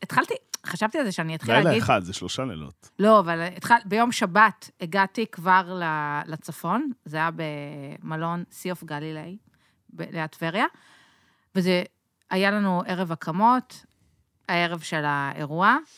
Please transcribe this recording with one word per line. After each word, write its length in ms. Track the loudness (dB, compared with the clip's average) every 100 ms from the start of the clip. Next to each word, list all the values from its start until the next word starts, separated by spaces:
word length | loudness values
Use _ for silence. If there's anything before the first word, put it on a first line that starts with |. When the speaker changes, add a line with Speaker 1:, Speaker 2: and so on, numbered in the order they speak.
Speaker 1:
התחלתי, 300 | -2 0 0 -4 -10 -12 -10
חשבתי 340 | -4 -2 0
על 60 | -2
זה 60 |
שאני 240 | -2 -4 -4
אתחיל 180 | 2
Speaker 2:
לילה 100 | 4
Speaker 1:
להגיד 200 | 6 4
Speaker 2:
אחד, 200 | 4 2
זה 100 | 0
שלושה 320 | -6 -6 -6 -6
לילות. 440 | -6 -10 -14 -12 2
Speaker 1:
לא, 200 | 6 6
אבל 220 | 6 -2 -6 -6
התחל-, 240 | 2 2 4
ביום 260 | 0 2
שבת 580 | 0 2 6 6 4 -14 -12
הגעתי 440 | -4 0 0 -2 -6
כבר 420 | -4 2 4 2 -4
ל-, 420 | -4 -2 -4 -6 -6
לצפון, 680 | -10 -12 -8 -4 -2 -4 -8 -8
זה 120 | -4
היה 120 | -2 -4
במלון 1080 | -6 -8 -10 -12 -14 -14 -10 -6 -4 -6 -10
Sea 260 | -10 -8 -8
of 60 |
Galilee, 680 | -8 -10 -8 -10 -12 -16 _ _ _ _ _
ב-, 120 | -14 -10
ליד 180 | -8 -8
טבריה, 360 | -6 -4 -2 -2 -4 _ _ _ _ _ _ _ -2
וזה, 280 | 2 0 -2 _ _ _ -6
היה 220 | 0 2
לנו 320 | 2 2 0 -2
ערב 260 | -4 -4
הקמות, 720 | -4 -4 2 4 4 0 -14 -20 _ _ _ _ _ -4
הערב 300 | 0 0 -2
של 240 | -6 -2 0
האירוע, 720 | -2 -4 -6 -6 2 4 4 0